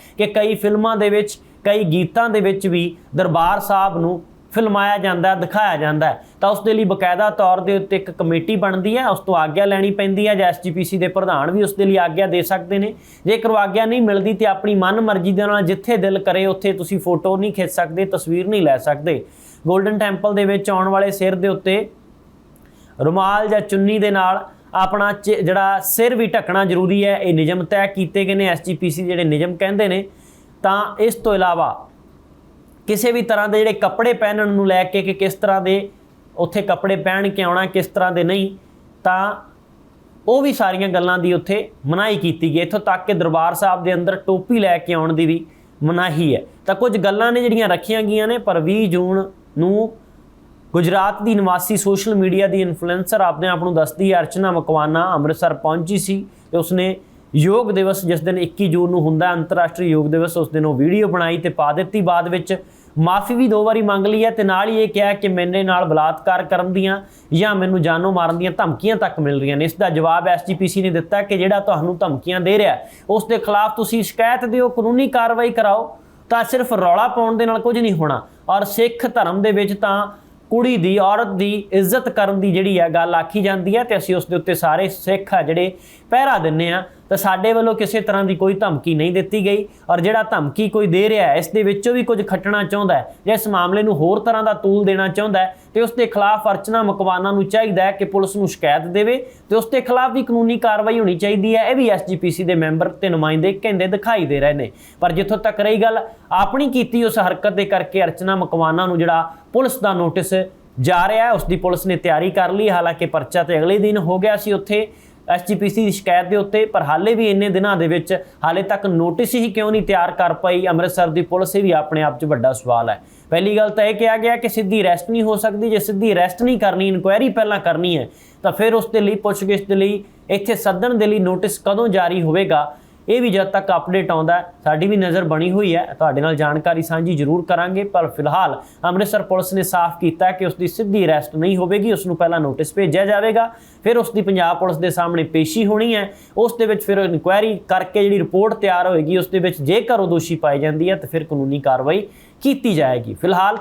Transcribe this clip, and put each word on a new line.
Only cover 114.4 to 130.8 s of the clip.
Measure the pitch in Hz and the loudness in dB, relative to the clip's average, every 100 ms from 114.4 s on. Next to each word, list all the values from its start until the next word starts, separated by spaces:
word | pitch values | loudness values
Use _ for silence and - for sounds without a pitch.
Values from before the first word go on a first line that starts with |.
| 208 | 0
ਉੱਥੇ | 196 196 208 214 - - - - | -2 -2 -2 -4 -8 -20 -10 -2
ਐਸ | 175 180 | -2 -2
ਜੀ | 190 | -2
ਪੀ | 196 | 0
ਸੀ | 220 214 | 0 0
ਦੀ | |
ਸ਼ਿਕਾਇਤ | 196 - 175 175 | 0 0 2 2
ਦੇ | 208 | 0
ਉੱਤੇ, | 202 214 214 | 0 0 0
ਪਰ | 185 | 0
ਹਾਲੇ | 143 160 208 226 | 0 0 2 2
ਵੀ | 220 | 2
ਇੰਨੇ | 196 202 | 2 0
ਦਿਨਾਂ | 185 208 190 | 0 0 0
ਦੇ | 170 | 0
ਵਿੱਚ | 170 170 190 - - | 0 -2 -6 -6 -6
ਹਾਲੇ | 156 175 | -2 -2
ਤੱਕ | 196 196 196 | -2 -2 0
ਨੋਟਿਸ | 165 170 165 190 247 | 0 0 0 -2 0
ਹੀ | 226 | -2
ਕਿਉਂ | 202 214 | -2 0
ਨਹੀਂ | 220 | 0
ਤਿਆਰ | 202 190 175 | 2 0 0
ਕਰ | - 175 165 | 0 0 0
ਪਾਈ | 180 180 180 | 0 0 2
ਅੰਮ੍ਰਿਤਸਰ | 165 175 180 170 | 0 0 0 0
ਦੀ | 160 | 0
ਪੁਲਿਸ, | 170 180 185 202 | 0 -2 0 0
ਇਹ | |
ਵੀ | 196 | 2
ਆਪਣੇ | 156 151 156 | 2 0 -2
ਆਪ | 151 131 | -2 -2
'ਚ | 151 | -2
ਵੱਡਾ | 135 127 | 0 0
ਸਵਾਲ | 123 123 117 113 | 0 0 0 0
ਹੈ। | 104 - - - | -4 -8 -18 -4
ਪਹਿਲੀ | 165 196 208 | -2 2 2
ਗੱਲ | 214 | 0
ਤਾਂ | 208 214 | 2 0
ਇਹ | 214 | 2
ਕਿਹਾ | 226 220 | 0 2
ਗਿਆ | 226 233 | 0 0
ਕਿ | 233 | -2
ਸਿੱਧੀ | 220 190 214 | -2 0 2
ਅਰੈਸਟ | 185 175 - | 2 0 0
ਨਹੀਂ | 233 | -2
ਹੋ | 220 208 | 0 0
ਸਕਦੀ। | 220 208 226 | -2 -2 -2
ਜੇ | 208 | -2
ਸਿੱਧੀ | 208 196 220 | -2 0 2
ਅਰੈਸਟ | 180 180 - | 2 0 0
ਨਹੀਂ | 247 240 | 0 0
ਕਰਨੀ, | 202 185 196 | 0 0 0
ਇਨਕੁਆਇਰੀ | 185 190 208 262 | 0 2 2 2
ਪਹਿਲਾਂ | 226 214 202 | 0 0 0
ਕਰਨੀ | 175 160 180 160 | -2 0 0 -2
ਹੈ, | 113 - - - | -4 -12 -20 -4
ਤਾਂ | 190 | -4
ਫਿਰ | - 220 | 0 2
ਉਸ | 226 226 | 2 0
ਦੇ | 220 | 0
ਲਈ, | 202 202 | 0 0
ਪੁੱਛਗਿੱਛ | 208 202 190 202 196 | -2 -2 -2 -2 0
ਦੇ | 196 | 0
ਲਈ, | 196 208 - - - | 0 -2 -8 -14 -4
ਇੱਥੇ | 202 202 220 | -4 -2 -2
ਸੱਦਣ | 202 185 | -2 0